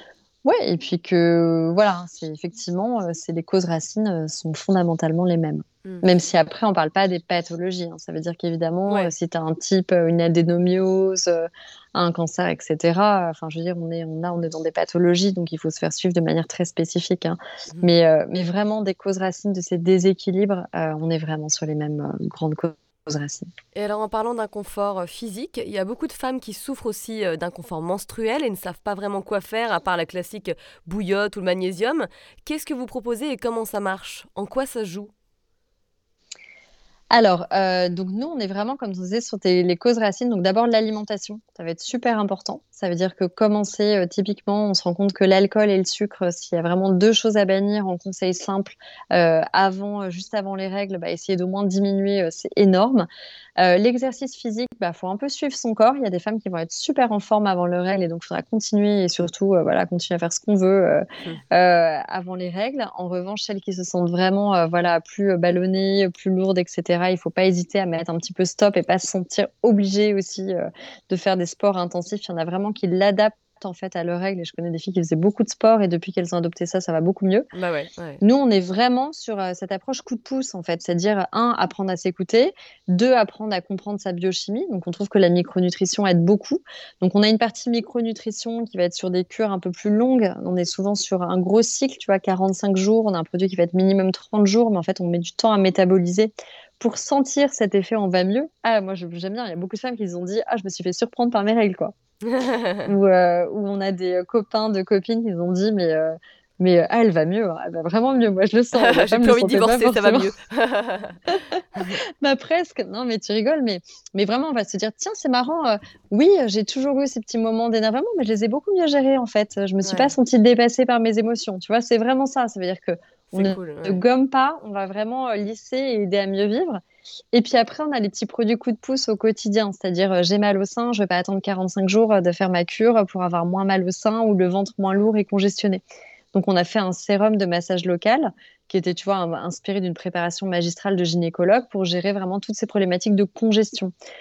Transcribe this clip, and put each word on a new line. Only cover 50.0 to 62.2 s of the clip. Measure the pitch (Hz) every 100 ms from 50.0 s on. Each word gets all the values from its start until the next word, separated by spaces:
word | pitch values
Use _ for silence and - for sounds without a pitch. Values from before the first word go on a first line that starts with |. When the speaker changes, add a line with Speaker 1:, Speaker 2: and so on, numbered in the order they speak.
Speaker 1:
euh, | 190
juste | 175 190
avant | 214 196 190
les | 190
règles, | 196 202 185
bah, | 170
essayer | 170 - 185
d'au | 180
moins | 190
diminuer, | 202 190 196 196 196 202
euh, | 170
c'est | - - -
énorme. | 202 185 220 262 175 - - - - -
Euh, | 180 180
l'exercice | 220 247 262 247 262
physique, | - 240 214 247 233
bah, | 180
faut | 165 185
un | 202
peu | 277
suivre | - 294
son | - 240
corps. | 220 220 277
Il |
y | 233
a |
des | 180
femmes | 208 220
qui | 202
vont | 175
être | 165
super | - - 285 240
en | 208
forme | - 214 208
avant | 185 175
leurs | 175
règles | 180 196
et | 175
donc | 170
il | -
faudra | 175
continuer | - 226 - 208 208 208
et | 180
surtout, | - 175 - 196
euh, | 185
voilà, | 160 180 175
continuer | 175 - 175
à |
faire | 170
ce | -
qu'on | - 202
veut, | 185 196 170
euh, | 151 - - -
Speaker 2:
Hmm. | 160 -
Speaker 1:
euh, | 175 180 175 165 151 -
avant | 185